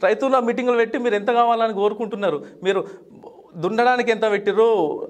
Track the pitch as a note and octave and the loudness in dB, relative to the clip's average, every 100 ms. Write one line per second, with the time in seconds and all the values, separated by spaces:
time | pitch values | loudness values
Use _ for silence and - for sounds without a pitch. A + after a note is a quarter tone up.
0 | F#3+ G#3+ C4+ C4 A#3 A3 B3 A#3 A3+ C4+ | 0 0 2 2 2 0 0 0 0 -2
1 | A#3+ G#3 G3+ A#3+ A#3 A3+ A3+ G3 G#3 G#3+ | -2 -2 0 2 2 2 0 0 -2 -2
2 | A3 G#3 G3+ A3 - - F#3 G3 - - | -6 -4 -4 -4 -8 -6 -2 -2 -4 -12
3 | - - - - - E3+ F3+ A3+ B3 B3 | -20 -20 -20 -20 -20 -6 -2 2 2 2
4 | A3+ A3 A3 G3+ G3+ G3 A3+ G#3+ D3+ - | 0 0 0 0 0 2 4 2 0 -4
5 | - | -2